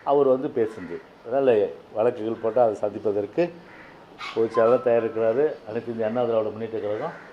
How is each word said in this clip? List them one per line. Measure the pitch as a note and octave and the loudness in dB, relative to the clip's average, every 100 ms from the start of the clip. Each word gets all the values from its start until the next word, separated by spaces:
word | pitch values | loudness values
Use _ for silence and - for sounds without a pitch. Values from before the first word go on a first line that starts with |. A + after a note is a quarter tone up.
| C#3+ | 0
அவர் | C#3+ C3 | 4 4
வந்து | C3 C#3+ B2+ | 4 0 -2
பேசுனது. | G#2+ - E2+ E2+ - - | -2 -2 -12 -12 -14 -18
அதனால | A#2 C3+ C3 G#2+ F#2 - - A2 | -4 0 4 4 2 -4 -10 0
வழக்குகள் | A#2+ G#2+ A2 A2+ | 0 0 -6 -4
போட்டு | A2+ A#2+ A#2 | -2 2 2
அதை | G2+ | 2
சந்திப்பதற்கு | G#2 G#2 A2 G2+ G2+ - E3+ - - - - - - - - | -4 -2 -2 -2 -2 -2 -2 -4 -20 -20 -20 -20 -20 -16 -8
பொதுச் | A2 A2+ A#2+ | -2 0 4
செயலாளர் | A2+ B2 B2 | 4 4 4
தயாரிக்கிறாரு. | A#2 A2 A2 A2+ B2 D3+ - G#2+ | 2 2 0 0 2 0 -2 -8
அனைத்து | A#2 A#2+ | -8 -8
இந்திய | A2+ A2 | -4 -2
அண்ணா | A#2+ A#2 | 0 0
திராவிட | A2+ G#2+ G#2+ | 0 -2 -6
முன்னேற்ற | A2 A2 G#2 | -8 -6 -4
கழகம் | G#2+ D#3+ - - | -4 -6 -10 -20